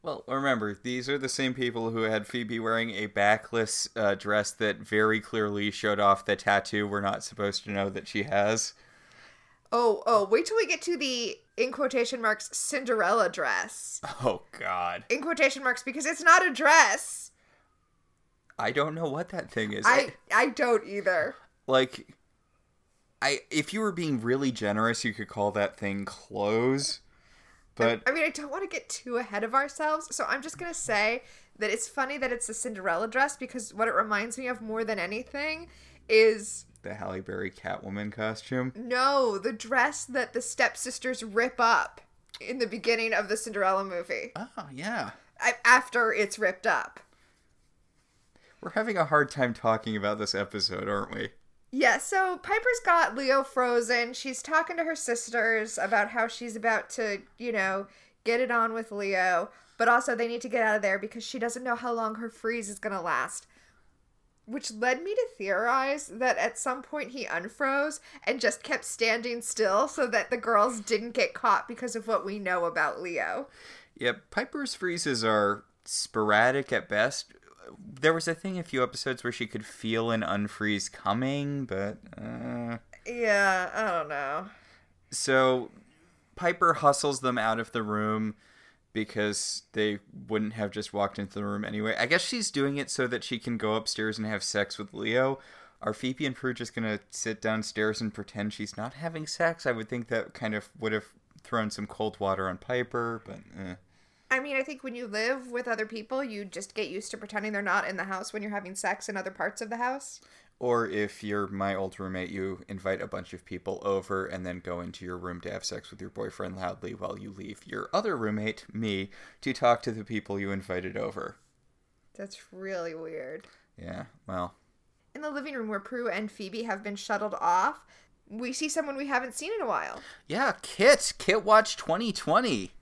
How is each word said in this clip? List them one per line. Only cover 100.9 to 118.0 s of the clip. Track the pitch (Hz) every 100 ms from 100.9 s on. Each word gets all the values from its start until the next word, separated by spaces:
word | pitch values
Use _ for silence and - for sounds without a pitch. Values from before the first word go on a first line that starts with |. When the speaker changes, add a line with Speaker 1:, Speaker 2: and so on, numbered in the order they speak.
Speaker 1:
have | 107 - _ _ -
thrown | - 117 107
some | - 104
cold | - 110 -
water | 98 95 95
on | 90
Piper, | - 123 123 123 117 113 -
but, | 98 - -
eh. | 92 92 _ _ _ _ _
Speaker 2:
I | 262
mean, | 285 269
I |
think | 269 269
when | 262 240
you | 240
live | 214 226 269 254
with | 240 247
other | 220 220
people, | 226 214 262
you | 277 208 196
just | 175 196
get | - 180
used | 185 -
to | 214
pretending | 208 208 214
they're | 202
not | 202 196 -
in | 190
the | 185
house | 190 202
when | 214
you're | 208
having | 208 185 190
sex | 190 208 -
in | 196
other | 190
parts | 190 180 208
of | 220
the | 233
house. | 247 269 - - - - _ _
Speaker 1:
Or | 123 117 113
if | 104 104 -
you're | 107 104 98
my | 98 98 95
old | 95 -
roommate, | 95 92 90
you | 98 95 92 -
invite | 98 95 95
a | -
bunch | 95 87
of | 87 -
people | 90 - 87 101
over | 98 - 98 95
and | 92 90
then | 87
go | 90 87
into | 87 87 90
your | 90
room | 90 87
to | 87
have | 92
sex | 98 92 -
with | -
your | 98
boyfriend | - 107 - 95 95
loudly | 92 90 113
while | 107 95 101
you | 104
leave | 98 95 104 -
your | 104 -
other | 185